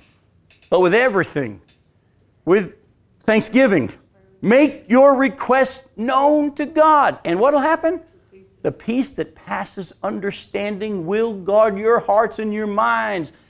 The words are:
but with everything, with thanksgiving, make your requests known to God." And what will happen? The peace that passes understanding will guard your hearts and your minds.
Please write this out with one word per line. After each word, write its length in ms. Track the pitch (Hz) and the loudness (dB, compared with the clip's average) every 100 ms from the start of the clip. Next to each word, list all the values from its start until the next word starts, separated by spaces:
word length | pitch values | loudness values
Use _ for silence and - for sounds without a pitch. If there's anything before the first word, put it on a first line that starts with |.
| _ _ _ _ _ _ - | _ _ _ _ _ _ -2
but 100 | 170 | 2
with 140 | 180 | 4
everything, 640 | 202 254 196 156 151 123 95 _ _ _ _ _ _ _ _ - | 4 2 0 -2 -4 -8 -10 _ _ _ _ _ _ _ _ 0
with 300 | 196 185 - _ _ _ _ | 0 0 -12 _ _ _ _
thanksgiving, 680 | - 220 - 247 262 185 104 - _ _ _ - | -2 0 2 2 4 2 -2 -10 _ _ _ -6
make 440 | 180 254 302 - - | 2 4 4 0 0
your 280 | 247 277 262 | 6 6 6
requests 760 | 269 - - 254 262 - - - | 0 -2 0 0 0 -4 -16 -8
known 560 | 233 269 285 302 294 | -2 2 2 2 0
to 120 | 285 285 | -4 -4
God." 540 | 320 311 302 160 135 - | 2 4 4 2 -2 -4
And 140 | 170 | 0
what 120 | 254 | 2
will 80 | 294 | 2
happen? 380 | 294 320 320 349 - _ _ 190 _ _ | 0 -2 -2 -6 -10 _ _ -20 _ _
The 100 | - | -8
peace 380 | - - 240 262 | -8 -6 -4 -4
that 240 | - 156 - | -6 -10 -12
passes 580 | - 196 196 - 170 - | -12 -10 -10 -12 -14 -10
understanding 1040 | 190 214 202 - - 202 202 202 214 196 160 | -10 -8 -8 -10 -10 -8 -8 -8 -8 -8 -4
will 280 | 208 233 | -2 -2
guard 440 | 202 175 208 220 196 | -6 -2 2 2 0
your 220 | 220 240 | 0 0
hearts 400 | 233 202 226 220 | 2 0 0 -2
and 140 | 214 | -6
your 140 | 214 214 | -6 -4
minds. 640 | 202 233 226 220 196 147 _ | -2 -2 -2 -4 -6 -10 _